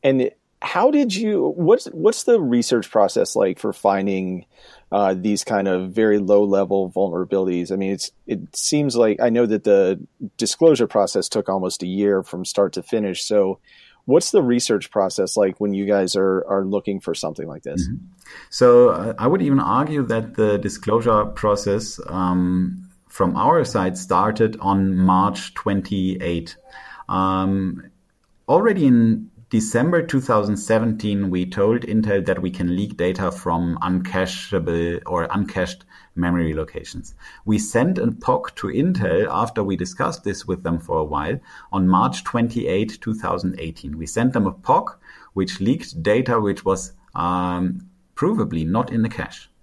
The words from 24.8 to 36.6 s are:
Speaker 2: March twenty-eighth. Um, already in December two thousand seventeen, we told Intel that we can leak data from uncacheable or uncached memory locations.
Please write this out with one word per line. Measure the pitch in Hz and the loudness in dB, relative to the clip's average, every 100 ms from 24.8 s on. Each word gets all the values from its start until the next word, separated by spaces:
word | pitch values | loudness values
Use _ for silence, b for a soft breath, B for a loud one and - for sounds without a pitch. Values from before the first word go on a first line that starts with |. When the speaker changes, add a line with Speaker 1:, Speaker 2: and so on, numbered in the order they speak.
| 95 92 | 2 2
Speaker 2:
March | 92 92 101 95 - | 4 4 2 -2 -10
twenty-eighth. | - - 101 95 101 92 92 92 85 82 - B B B B B | -8 -4 -2 -2 -2 -2 -2 -4 -4 -6 -16 B B B B B
Um, | 92 95 95 95 98 95 - - _ _ _ _ _ - | -2 0 0 0 0 -2 -6 -14 _ _ _ _ _ 2
already | 156 220 196 143 | 4 4 4 4
in | 120 113 113 - - - | 6 4 2 -4 -18 -2
December | 113 110 117 143 175 | -2 0 0 2 2
two | 170 135 | 0 -2
thousand | 127 110 104 101 | 2 0 2 -2
seventeen, | - 113 113 107 107 101 98 | 2 2 2 -2 -2 -2 0
we | 90 92 | -2 -2
told | 104 101 120 | -4 -2 -2
Intel | - 110 107 98 90 | 0 0 2 0 0
that | 92 | -2
we | 92 | -4
can | 90 87 92 | -4 -2 -2
leak | 101 - | -4 -2
data | 87 92 95 | -2 0 -4
from | 87 87 85 87 82 | -4 -4 -2 -2 -2
uncacheable | 87 92 90 92 92 - - 95 85 85 85 85 - | -2 -2 -2 -2 -2 -4 -4 -4 0 -2 -2 -4 -4
or | 90 80 | -4 -2
uncached | 98 98 95 90 - _ b b - | -2 -4 -2 -4 -6 _ b b -4
memory | 87 87 82 | 0 0 0
locations. | 78 | -2